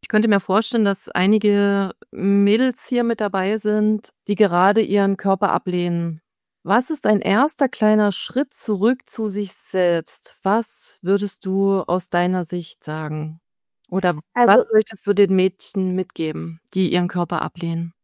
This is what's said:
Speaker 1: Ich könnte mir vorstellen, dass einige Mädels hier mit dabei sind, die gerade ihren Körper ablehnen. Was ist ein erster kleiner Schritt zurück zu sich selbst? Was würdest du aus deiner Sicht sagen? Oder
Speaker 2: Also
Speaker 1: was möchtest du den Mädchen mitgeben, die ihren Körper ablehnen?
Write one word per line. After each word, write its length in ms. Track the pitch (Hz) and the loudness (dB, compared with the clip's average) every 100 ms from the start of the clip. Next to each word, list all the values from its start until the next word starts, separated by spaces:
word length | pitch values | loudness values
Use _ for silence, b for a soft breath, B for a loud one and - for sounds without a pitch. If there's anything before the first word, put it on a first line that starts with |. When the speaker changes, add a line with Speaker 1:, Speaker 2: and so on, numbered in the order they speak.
Speaker 1:
Ich 80 | - | 0
könnte 180 | 233 220 | 0 2
mir 120 | 202 | 0
vorstellen, 460 | - 190 226 233 208 | 2 0 0 0 0
dass 240 | 196 - | 0 -6
einige 800 | - 185 214 208 202 202 202 196 - - | -2 2 4 4 2 2 0 -2 -6 -16
Mädels 760 | - 196 202 202 220 262 247 - | -4 0 2 4 4 2 -2 -4
hier 160 | 240 | -2
mit 180 | 233 233 | 0 -2
dabei 360 | 208 190 185 220 | -2 -2 -2 -2
sind, 560 | 214 214 214 214 - _ - | 0 0 2 0 -4 _ -6
die 80 | 202 | 2
gerade 460 | 208 175 185 208 | 4 6 4 4
ihren 360 | 220 202 196 196 | 2 2 2 0
Körper 340 | 196 196 202 | 0 0 2
ablehnen. 680 | - - 180 175 170 170 160 _ _ _ _ | 0 -2 -2 -2 -2 -4 -8 _ _ _ _
Was 260 | - 214 262 | 0 0 0
ist 160 | 311 214 | -2 0
ein 140 | 208 | 0
erster 480 | - 202 285 - 262 | 2 0 0 0 -4
kleiner 440 | - 214 214 208 | 0 2 4 2
Schritt 420 | 196 - 247 285 | -2 -6 -4 -4
zurück 560 | - - 202 208 254 _ | -8 -6 -2 0 -2 _
zu 180 | - 220 | -8 -6
sich 260 | 196 196 | -4 -8
selbst? 840 | - - 185 175 170 165 - - _ | -10 -6 0 2 0 -4 -16 -20 _
Was 540 | 190 214 226 - - _ | -2 0 -2 -10 -14 _
würdest 440 | 175 196 202 - 185 | -2 0 -2 -8 -4
du 360 | 190 196 196 | 0 2 0
aus 280 | - 180 - | 0 -4 -2
deiner 340 | 175 180 185 | 0 0 -2
Sicht 400 | 165 180 165 - | -4 -8 -10 -16
sagen? 580 | - 156 156 156 156 160 _ _ _ _ _ | -10 -8 -6 -8 -8 -12 _ _ _ _ _
Oder 300 | 185 185 151 - | -2 -2 -2 -6
Speaker 2:
Also 200 | - 240 | 0 4
Speaker 1:
was 120 | 214 214 | 4 4
möchtest 340 | 214 214 202 - | 2 0 -6 -2
du 60 | |
den 220 | 196 196 185 | 2 4 4
Mädchen 580 | 185 _ - - 185 185 | 0 _ -10 -4 -2 -4
mitgeben, 680 | 185 - 160 160 165 165 _ | -6 -6 -6 -6 -10 -14 _
die 180 | 190 185 | -2 0
ihren 140 | 175 175 | 0 0
Körper 340 | 180 175 175 | -2 -2 -2
ablehnen? 520 | - - 170 165 170 _ | -4 -6 -6 -4 -6 _